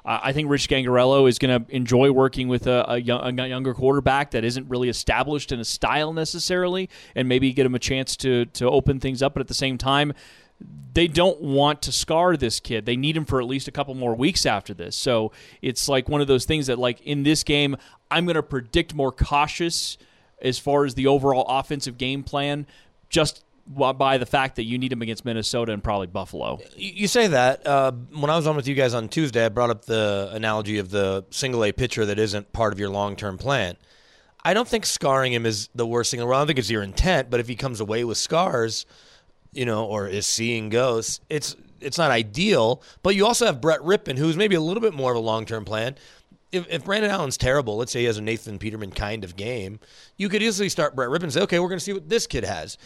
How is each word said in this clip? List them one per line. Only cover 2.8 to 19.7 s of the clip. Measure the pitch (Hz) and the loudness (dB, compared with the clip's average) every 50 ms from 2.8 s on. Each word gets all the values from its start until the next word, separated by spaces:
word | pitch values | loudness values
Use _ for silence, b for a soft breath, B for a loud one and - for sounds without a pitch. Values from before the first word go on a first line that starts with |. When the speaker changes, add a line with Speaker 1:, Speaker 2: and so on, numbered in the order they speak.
| - - | 2 2
Speaker 1:
a | 120 123 | 0 -2
yo-, | 120 120 120 - | 0 0 -2 -2
a | - 127 | -2 -4
younger | 123 127 127 131 127 127 131 131 120 | -4 -4 -4 -4 -4 -4 -4 -4 -2
quarterback | 131 127 131 139 143 127 135 135 139 143 - | 2 2 4 4 4 4 2 2 2 0 0
that | - 117 110 | -2 0 0
isn't | 120 120 131 131 123 | 0 -2 -4 -6 -4
really | 127 123 127 120 | -2 0 0 0
established | 113 - - - 110 120 131 147 151 143 - - | -2 -2 0 0 2 2 2 0 -2 -4 -4 -6
in | 139 117 | -6 -6
a | 110 | -6
style | - - - - 113 131 151 151 156 | -6 -4 -2 0 0 2 0 0 -2
necessarily, | 165 160 160 - - 170 - - 185 180 180 180 180 190 185 - B B B B B | -2 -4 -4 -4 -4 -6 -4 -2 0 0 0 0 -2 -4 -6 -8 B B B B B
and | - 127 127 | -2 0 2
maybe | 123 123 135 135 | 2 2 2 2
get | 127 143 131 | 2 2 2
him | 123 127 | 2 2
a | 120 | -2
chance | - - 131 131 131 - - - | -2 -2 -2 -2 -2 -4 -6 -4
to, | 135 131 123 120 120 | 0 2 2 2 2
to | - - - 123 127 | -2 -2 0 0 4
open | - 143 143 151 139 127 | 4 4 4 4 0 0
things | 135 131 131 117 | -2 -4 0 0
up. | 135 147 - | 0 0 0
But | 143 | -2
at | 123 - | -6 -4
the | 123 | -4
same | - 139 135 127 117 | -2 -2 -2 -2 -2
time, | 127 135 139 143 147 147 - B B B B B B B B _ - - - - - - - | 0 2 4 4 2 0 -2 B B B B B B B B _ -20 -20 -18 -20 -14 -2 2
they | 165 175 170 | 2 2 4
don't | 143 170 175 190 - 147 | 4 4 4 4 4 0
want | 170 143 135 139 143 147 151 - | -4 0 2 4 4 4 2 0
to | - 139 | -4 -4
scar | 123 - - - 160 165 175 180 170 | -4 -4 -2 2 2 4 4 4 4
this | 143 127 113 - - | 2 0 -2 -2 -4
kid. | - - 120 110 107 | -6 -4 -6 -4 -2
They | 120 123 | -2 -2
need | 127 139 156 156 | 0 0 0 0
him | 160 151 | -2 -2
for | - 143 131 | -2 -2 -2
at | 120 123 | -2 -2
least | 135 131 - | -4 -6 -6
a | 143 | -6
couple | - 147 139 135 131 | -6 -6 -6 -6 -6
more | 131 123 120 113 | -4 -2 -2 0
weeks | 117 135 180 185 - - | 2 0 0 2 2 0
after | 135 110 98 - - | 0 0 0 -4 -8
this. | 98 87 87 92 - | -12 -12 -10 -10 -8
So | - - 135 120 110 110 110 B B B B B B | -4 0 0 2 2 0 -2 B B B B B B
it's, | B 135 117 - - 139 | B -4 -4 -2 -2 0
like, | 139 131 131 - | 0 0 0 0
one | 147 147 | 0 0
of | 143 135 | 4 4
those | 135 123 - | 4 2 4
things | - 160 151 135 131 | 0 0 0 0 -2
that, | 120 123 | 0 0
like, | 123 123 120 - | 0 -2 -2 -4
in | - - 147 143 139 | -6 -4 -2 0 2
this | 147 156 - | 2 2 2
game, | - - 147 143 147 139 139 B B B B B _ - | 2 0 2 2 2 0 -2 B B B B B _ -4
I'm | 147 165 175 | -2 0 0
gonna | 175 165 156 147 | 2 0 0 0
predict | - 143 127 117 110 - 170 165 - 165 | -2 -4 -6 -6 0 0 0 0 0 -2
more | 151 135 131 | -2 -2 -2
cautious | - - - - 147 143 151 147 - - 170 170 | 0 0 -2 2 2 2 2 0 -2 -4 -4 -2